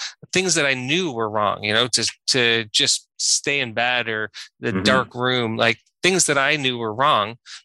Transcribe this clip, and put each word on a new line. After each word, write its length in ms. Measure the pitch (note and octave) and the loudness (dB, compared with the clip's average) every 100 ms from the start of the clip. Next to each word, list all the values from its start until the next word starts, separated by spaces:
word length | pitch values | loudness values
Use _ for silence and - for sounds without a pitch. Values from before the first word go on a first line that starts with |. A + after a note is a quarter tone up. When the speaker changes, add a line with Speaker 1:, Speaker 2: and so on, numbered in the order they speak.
| - - - | -12 -14 -4
Speaker 1:
things 220 | F3+ F#3 | -2 0
that 100 | D#3 | 2
I 80 | C#3+ | 2
knew 380 | B2+ B2+ E3+ F3 | 0 0 -2 -2
were 180 | A2+ G#2+ | -2 -2
wrong, 340 | G#2+ G2+ F2 | 0 0 0
you 80 | G#2 | 0
know, 140 | A2 A#2+ | 2 2
to, 140 | - A2 - - | 0 -2 -6 -2
to 360 | C3 A#2+ A2+ G#2+ | 2 2 2 0
just 360 | - C3 - _ - | 0 0 0 _ -6
stay 400 | - - D3 C#3+ | -2 0 0 -4
in 140 | A#2+ | -4
bed 340 | A2+ A#2+ B2 A2+ | -2 0 0 -2
or 220 | A2 G#2 - - - | -4 -6 -10 -20 -6
the 120 | B2 | -4
Speaker 2:
Mm-hmm. 100 | F#2+ | 0
Speaker 1:
dark 300 | A2+ C3 A#2+ | 2 2 0
room, 420 | B2 B2+ B2+ A2+ A2+ | -4 -2 0 -2 0
like, 200 | A#2 A2+ _ - | 0 0 _ -2
things 240 | F3+ F#3 D#3 | 0 2 2
that 100 | C#3 | 2
I 180 | C#3 | 2
knew 220 | D3+ C3 A#2+ | 0 -2 -2
were 160 | A2 | -4
wrong, 420 | A2 C#3+ A#2 G#2 A#2+ - - | 0 2 4 0 -6 -18 -20